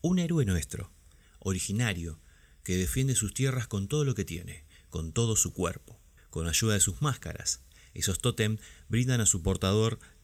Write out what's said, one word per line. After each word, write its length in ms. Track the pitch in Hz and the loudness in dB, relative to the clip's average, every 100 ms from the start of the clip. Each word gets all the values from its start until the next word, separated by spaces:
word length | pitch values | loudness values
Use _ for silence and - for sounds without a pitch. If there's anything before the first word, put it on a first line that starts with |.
Un 160 | 165 180 | 2 2
héroe 260 | 170 165 | 4 2
nuestro, 480 | 110 87 - - - - - - - - | 4 2 0 -8 -10 -14 -20 -20 -20 -8
originario, 800 | 95 92 - 104 120 87 82 78 - - - - | -2 -2 0 0 0 0 -6 -10 -16 -20 -20 -16
que 140 | - 92 | -2 0
defiende 380 | 90 - 135 | 2 0 0
sus 180 | 123 107 | 0 -2
tierras 360 | - 135 127 113 | 0 0 0 -2
con 200 | 101 98 | -4 -2
todo 160 | 151 | 0
lo 100 | 143 | 0
que 120 | 123 95 | 0 -4
tiene, 400 | 85 85 78 - - - | -6 -10 -14 -18 -20 -10
con 240 | 82 80 | -8 -4
todo 200 | 95 117 | 0 2
su 200 | 87 87 | 2 0
cuerpo, 440 | - 85 - - - - - - | 0 -4 -4 -14 -20 -20 -20 -10
con 180 | 82 82 | -4 -2
ayuda 280 | 80 113 | 2 2
de 60 | 104 | 4
sus 200 | 101 92 | 2 2
máscaras. 640 | 147 - 85 80 - - - - - | -2 -2 -8 -8 -6 -6 -10 -20 -16
Esos 240 | - 95 90 | -4 -2 0
tótem 400 | 120 - 107 110 - - - | -2 2 0 0 -6 -20 -2
brindan 360 | 113 123 123 | 0 2 4
a 40 | 107 | 4
su 160 | 98 | 2
portador 560 | 85 92 95 104 110 110 - - | 0 2 2 4 2 -2 -12 -20